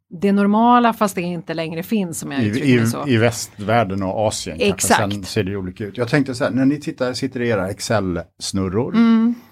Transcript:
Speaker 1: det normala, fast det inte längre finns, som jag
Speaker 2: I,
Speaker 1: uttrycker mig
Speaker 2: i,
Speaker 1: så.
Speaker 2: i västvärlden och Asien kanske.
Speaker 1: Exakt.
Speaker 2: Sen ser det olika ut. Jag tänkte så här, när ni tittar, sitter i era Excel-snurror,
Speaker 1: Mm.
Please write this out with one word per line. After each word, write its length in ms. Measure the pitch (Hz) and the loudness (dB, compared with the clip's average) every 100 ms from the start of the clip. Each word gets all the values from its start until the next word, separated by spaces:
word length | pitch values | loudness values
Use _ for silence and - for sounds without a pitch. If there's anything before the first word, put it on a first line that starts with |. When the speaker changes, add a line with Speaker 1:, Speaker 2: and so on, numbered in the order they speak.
| _ 165 | _ -4
Speaker 1:
det 100 | 202 | 0
normala, 640 | 202 202 214 233 240 233 | 2 4 4 6 6 4
fast 220 | 226 208 190 | 2 -2 -2
det 60 | |
inte 320 | 175 175 - | -6 -6 -6
längre 300 | 165 160 160 | -6 -6 -6
finns, 360 | 170 220 180 - | -4 -2 -2 -6
som 120 | 151 | -6
jag 120 | 139 | -2
Speaker 2:
I, 40 | 107 | 0
Speaker 1:
uttrycker 280 | 107 143 123 | 0 2 4
mig 80 | |
Speaker 2:
i, 40 | 117 | 2
Speaker 1:
så. 200 | 139 143 | -2 0
Speaker 2:
i 100 | 117 | 2
västvärlden 840 | 117 113 - - 101 117 101 98 | 2 0 -8 -8 -2 0 0 -2
och 240 | 95 104 110 | -2 -2 -2
Asien 300 | 113 - 80 | -2 -6 -2
kanske. 160 | 98 90 | -2 0
Speaker 1:
Exakt. 380 | - 214 101 | 2 2 2
Speaker 2:
Sen 100 | 101 | 2
ser 200 | 92 110 | 0 0
det 120 | 95 101 | -2 -4
olika 280 | 92 90 | -8 -8
ut. 140 | 104 98 | -10 -4
Jag 120 | 117 | 0
tänkte 260 | 151 139 117 | 0 0 -2
så 80 | |
här, 80 | 131 | -2
när 140 | 117 135 | 2 2
ni 140 | 147 | 0
tittar, 340 | 156 - 127 | -4 -4 -4
sitter 280 | 123 135 127 | -4 -6 -2
i 80 | 120 | 0
era 200 | 107 92 | 0 -2
Excel-snurror, 1300 | 104 - 110 95 85 82 _ - 98 95 98 135 220 | -6 -2 -2 0 -4 -6 _ -8 -4 -2 -2 0 2
Speaker 1:
Mm. 400 | 233 226 226 240 - | 4 4 2 -2 -8